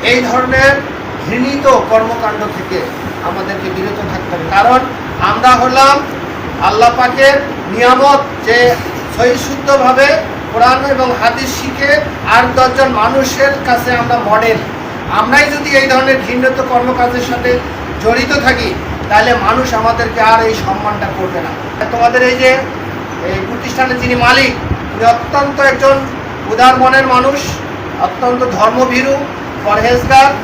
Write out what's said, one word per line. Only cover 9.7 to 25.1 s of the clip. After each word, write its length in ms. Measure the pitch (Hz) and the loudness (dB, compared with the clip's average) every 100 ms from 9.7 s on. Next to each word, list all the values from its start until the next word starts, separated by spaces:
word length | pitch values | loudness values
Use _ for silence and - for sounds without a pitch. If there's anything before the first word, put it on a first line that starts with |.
| 277 254 262 277 311 - - - | 4 4 4 4 2 -2 -10 -6
কোরআন 320 | 226 240 262 | 2 4 4
এবং 280 | 277 262 254 240 | 0 0 0 0
হাদিস 380 | 226 240 269 - | -2 -2 -6 -6
শিখে 320 | - - 277 - - - - | -6 -4 0 2 0 -6 2
আর 120 | 226 254 247 | 2 2 2
দশজন 320 | 254 262 262 | 2 4 2
মানুষের 640 | 240 226 269 262 - 277 277 254 | 2 2 2 0 2 0 0 0
কাছে 260 | 240 247 240 | 0 0 -2
আমরা 220 | 233 240 208 | 0 0 2
মডেল। 300 | 220 233 220 - - - - - | 2 2 0 -4 -10 -10 -10 -4
আমরাই 380 | - 226 277 294 | -2 2 2 2
যদি 260 | 285 285 277 | -2 0 2
এই 120 | 269 | 4
ধরনের 280 | 254 262 262 190 | 2 2 -2 -4
ঘৃণিত 340 | 247 262 254 254 | 0 0 0 0
কর্মকাজের 520 | 247 247 247 247 247 | 0 0 0 0 0
সাথে 380 | 247 247 247 247 - - - - | -4 -4 0 -2 -2 -10 -10 -4
জড়িত 300 | 214 240 247 285 | 0 0 0 0
থাকি, 340 | 254 240 220 185 - - - | 2 0 -2 -6 -8 -8 0
তাহলে 260 | 214 220 | 2 2
মানুষ 400 | 240 - 247 254 | 2 0 0 0
আমাদেরকে 460 | 226 220 233 226 233 | 0 0 0 -2 0
আর 220 | 220 226 | 2 4
এই 120 | 226 | 2
সম্মানটা 520 | 220 - 196 208 202 196 - | -2 -4 -4 -4 -4 -6 -4
করবে 220 | 185 175 | -6 -6
না। 100 | 156 - 165 - 214 | -8 -8 -10 -6 -4
তোমাদের 320 | 240 233 247 | 0 2 4
এই 140 | 247 247 | 2 2
যে 140 | 254 262 262 - - - - - | 2 2 -2 -8 -10 -10 -10 -8
এই 140 | 170 196 190 | -6 -4 -6
প্রতিষ্ঠানের 520 | 233 - - 262 247 | -8 -8 -2 -2 -2
যিনি 140 | 247 | -2
মালিক, 380 | 247 240 254 262 247 - - - | 2 4 4 2 -2 -4 -6 -6
উনি 100 | 202 | 0
অত্যন্ত 560 | 226 | 2